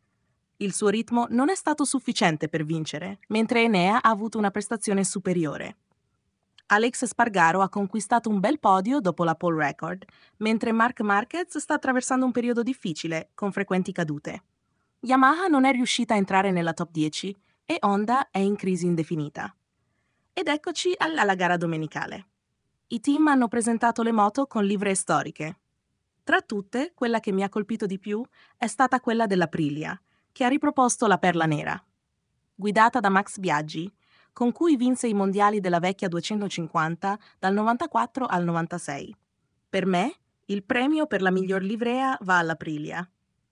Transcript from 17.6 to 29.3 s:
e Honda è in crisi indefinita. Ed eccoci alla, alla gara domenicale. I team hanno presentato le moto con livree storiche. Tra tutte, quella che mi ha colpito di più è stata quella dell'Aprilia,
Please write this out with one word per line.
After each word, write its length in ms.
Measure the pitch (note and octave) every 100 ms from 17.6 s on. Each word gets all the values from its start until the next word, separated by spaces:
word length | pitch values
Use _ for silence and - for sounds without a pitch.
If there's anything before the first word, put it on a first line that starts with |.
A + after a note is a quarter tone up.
e 140 | - E4+
Honda 500 | G3+ G3+ G#3+ B3+ C#4
è 80 | F#3+
in 160 | G3
crisi 320 | G3+ F#3+ F3+ F3
indefinita. 640 | E3+ D#3+ E3 D3 - G#2 - _ _ _ _ _ _ _
Ed 140 | - F#4+
eccoci 480 | D4 - D#4 F4+ -
alla, 260 | D#4 D#4
alla 120 | G#3
gara 220 | F#3 F3 F3
domenicale. 720 | E3+ D#3+ D#3 D#3 D3+ - - _ _ _ _ _ -
I 140 | A#3+
team 260 | B3+ C#4+ D#4
hanno 220 | C4+ A#3+
presentato 540 | A#3+ A3 A3+ A#3+ A#3
le 80 | A#3
moto 340 | A3+ G#3 A#3+ C#4
con 180 | A3
livree 300 | G3 G3+ G3+
storiche. 640 | F#3+ - D#3+ D3+ - D3+ F#3 _ _ _ _ _ _
Tra 180 | - F4
tutte, 500 | F#4 G#3 G3 A#3+ D#4+
quella 240 | - A#3+ A3+
che 140 | A3
mi 100 | F#3+
ha 60 | G3
colpito 380 | G#3+ G#3 A3+ G3+
di 120 | F#3+
più 260 | - G#3 B3+ _ _ -
è 120 | A3+
stata 320 | - C4 B3+
quella 260 | - A3+
dell'Aprilia, 720 | A3+